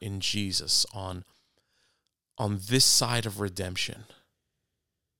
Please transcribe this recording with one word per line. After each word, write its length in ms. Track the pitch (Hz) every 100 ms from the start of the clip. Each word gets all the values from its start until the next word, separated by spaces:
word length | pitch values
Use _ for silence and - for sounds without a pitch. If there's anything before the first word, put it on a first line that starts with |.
in 180 | 101 98
Jesus 640 | - 104 101 90 - - -
on, 320 | 98 92 92 - _ _ _ _ _ _ _ _ _ _ -
on 240 | 104 101 98
this 160 | 127
side 400 | - - 120 120
of 160 | 110 101
redemption, 640 | 101 90 92 92 - - 107 - _ _ _ _ _ _ _ _ _ _